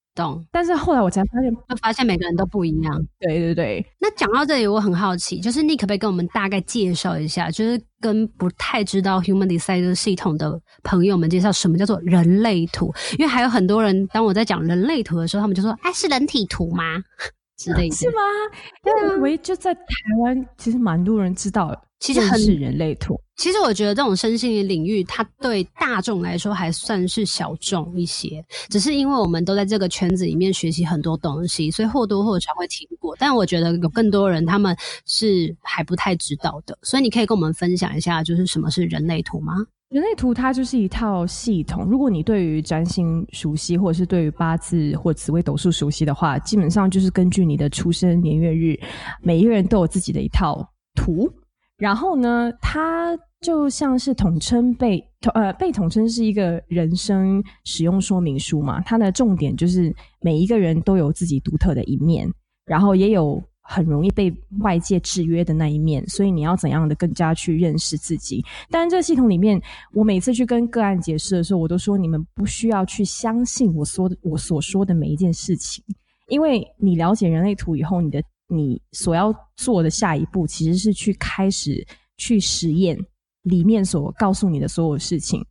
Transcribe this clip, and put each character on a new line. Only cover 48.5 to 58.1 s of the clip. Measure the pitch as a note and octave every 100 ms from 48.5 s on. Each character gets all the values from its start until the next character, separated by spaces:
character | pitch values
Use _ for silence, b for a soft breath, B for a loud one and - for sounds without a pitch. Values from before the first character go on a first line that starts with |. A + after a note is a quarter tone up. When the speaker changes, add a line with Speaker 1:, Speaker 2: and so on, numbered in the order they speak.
Speaker 2:
日， | D#3+ E3 - B B B B
每 | E3+ E3
一 |
个 | A3
人 | A3
都 | F#3 G#3
有 | E3
自 | F#3
己 | -
的 | F3
一 | -
套 | - D#3+ - - _ _ -
图。 | - E3 D4 - _ _ _ _
然 | G3+
后 | G#3+ F#4 D4+
呢， | A#3+ A#3+ A#3+ A#3
它 | - D4+ D#4+ E4 E4+ E4+ - _
就 | E4+ D#4+ C#4+
像 | - C#4+ B3+
是 | C#4
统 | B3+ F#3+ E3
称 | - A#3+ B3
被， | A#3+ B3 F3+ - _ A3+
呃， | A3+ G3+
被 | F#3+ F#4
统 | A3+ E3
称 | A3 A3+
是 | A#3
一 | A3
个 | G#3 F3+ E3+ -
人 | E3+ E3
生 | F3+ - G3 F#3+ G3 G3+ B
使 | - -
用 | E3 F#3+
说 | F#3